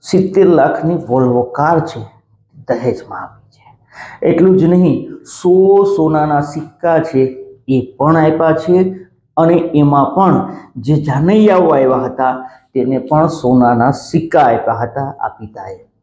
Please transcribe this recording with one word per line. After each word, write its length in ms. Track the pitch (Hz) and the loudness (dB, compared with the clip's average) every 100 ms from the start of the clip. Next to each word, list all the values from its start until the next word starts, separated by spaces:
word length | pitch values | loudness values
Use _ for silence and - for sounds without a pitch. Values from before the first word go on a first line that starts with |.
સિત્તેર 460 | - 185 185 190 180 | -2 0 0 2 4
લાખની 480 | 160 139 - 160 | 4 2 0 -4
Volvo 480 | 170 110 127 127 123 | -4 -2 0 0 0
કાર 380 | 120 - 151 170 | -2 -2 0 0
છે 200 | - - 107 _ _ _ _ - - | -2 -10 -16 _ _ _ _ -20 -8
દહેજમાં 540 | 117 120 - - - | -4 -4 -6 -10 -16
આપી 280 | - - _ | -16 -20 _
છે. 120 | _ _ _ _ - - - 156 | _ _ _ _ -20 -20 -6 -2
એટલું 320 | 175 180 190 | 2 4 4
જ 60 | |
નહીં, 600 | 165 180 180 131 - - | 4 4 2 0 -6 -16
સો 600 | - - 180 185 190 196 | -18 -6 0 4 6 4
સોનાના 560 | 196 196 156 156 151 147 | 4 0 0 0 0 -2
સિક્કા 580 | 147 160 156 _ 170 160 | -2 -8 -12 _ 0 0
છે 240 | - 131 131 - - - - | 0 0 -2 -4 -18 -20 -2
એ 120 | 131 - - | -2 -2 -4
પણ 180 | 143 165 | 0 2
આપ્યા 360 | 156 156 160 | 2 2 0
છે 540 | 160 175 180 185 - - _ _ - | 0 0 0 0 -4 -16 _ _ -2
અને 340 | 165 170 165 | 2 2 0
એમાં 320 | 147 143 143 135 | 2 2 2 0
પણ 380 | - 190 - - - - - | 0 0 0 -2 -12 -18 -14
જે 180 | 110 | -2
જાનૈયાઓ 760 | 151 147 139 160 214 214 185 170 | -2 -2 -2 2 4 4 4 2
આવ્યા 260 | 143 131 131 | 2 2 0
હતા 520 | 131 127 131 127 - - _ | -4 -4 -4 -4 -10 -20 _
તેને 240 | 131 131 131 | -4 -2 -4
પણ 280 | - 151 160 | -2 0 0
સોનાના 640 | - 127 127 123 120 120 | -2 0 2 2 2 0
સિક્કા 500 | 143 - 165 - - | -2 -4 -4 0 2
આપ્યા 340 | 131 117 - | 2 0 -2
હતા 400 | 110 120 135 135 - | -4 -6 -8 -10 -8
આ 80 | 113 | -10
પિતાએ. 580 | - 107 110 95 95 _ _ | -10 -20 -16 -16 -18 _ _